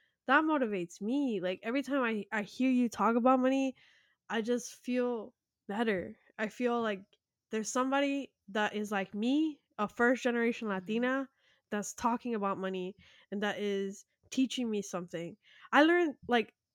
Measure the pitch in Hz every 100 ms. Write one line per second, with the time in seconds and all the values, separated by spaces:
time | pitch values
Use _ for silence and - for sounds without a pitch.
0 | _ _ - 277 311 302 233 202 175 -
1 | 202 277 277 202 180 185 226 269 262 277
2 | 240 220 - 220 196 - 254 254 240 -
3 | 208 233 240 262 254 269 269 - _ _
4 | _ _ _ 220 220 240 - - - 247
5 | 247 233 - _ _ _ - 202 226 190
6 | 214 220 _ - 214 - 247 240 220 196
7 | 196 _ _ _ _ 220 214 254 262 277
8 | 285 277 262 _ - 208 208 208 208 208
9 | 190 202 233 285 320 285 _ - 208 -
10 | 240 254 247 240 233 233 220 190 180 220
11 | 247 269 269 _ _ _ _ 208 196 -
12 | 240 240 247 226 196 185 190 185 185 -
13 | - - _ 202 208 190 208 196 196 202
14 | _ _ _ - 262 - 233 214 196 180
15 | 175 170 170 208 _ - - 262 311 349
16 | 339 - - 240 - _ _